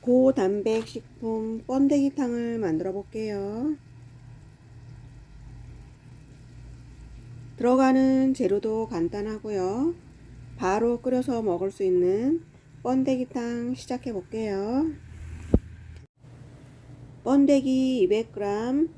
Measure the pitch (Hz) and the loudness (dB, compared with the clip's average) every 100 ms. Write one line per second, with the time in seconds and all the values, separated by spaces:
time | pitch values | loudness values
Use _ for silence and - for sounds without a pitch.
0 | - 254 262 269 190 208 202 220 226 233 | 4 6 6 4 0 0 0 -2 -2 -12
1 | - - 226 220 220 226 - 262 277 294 | -16 -10 -4 -4 -4 -8 -2 2 4 4
2 | 277 277 247 240 233 233 196 160 180 190 | 2 0 -2 -2 -4 -2 -2 -2 -2 -6
3 | 196 220 220 202 196 220 294 302 - - | -8 -8 -6 -4 -6 -4 -4 -4 -10 -20
4 | - - - - - - - - - - | -20 -20 -20 -20 -20 -20 -20 -20 -20 -20
5 | - - - - - - - - - - | -20 -20 -20 -20 -18 -18 -18 -18 -20 -20
6 | - - - - - - - - - - | -20 -20 -20 -20 -20 -20 -20 -20 -20 -20
7 | - - - - - - 240 262 262 262 | -18 -18 -18 -18 -18 -2 4 6 6 6
8 | 262 262 262 262 185 202 220 220 220 170 | 6 4 4 2 2 2 0 -2 -4 -2
9 | 170 208 208 214 214 202 185 226 311 339 | -2 -2 -6 -6 -6 -4 -2 0 -2 -2
10 | - - - - - - 185 202 233 240 | -14 -20 -20 -20 -18 -6 -2 2 0 0
11 | 254 254 254 233 220 175 196 - 190 180 | -2 -2 0 -2 0 0 -2 -2 2 4
12 | 180 202 254 330 - - - - 240 262 | 4 2 2 0 -4 -20 -20 -8 -2 0
13 | 262 262 247 247 233 240 240 254 - 247 | 2 0 -2 -4 -4 -4 -6 -8 -6 -6
14 | 269 202 180 220 214 196 208 254 320 294 | -6 -8 -8 -6 -4 -2 -2 0 -2 -4
15 | - - - - - - - - - - | -14 -16 -14 -14 0 0 0 -20 -18 -20
16 | - _ - - - - - - - - | -20 _ -20 -20 -20 -20 -20 -20 -20 -20
17 | - - 226 277 277 277 262 262 262 254 | -20 -10 2 6 6 6 4 2 2 2
18 | 185 208 226 214 202 208 233 277 320 | 4 2 0 -6 -4 -2 0 0 0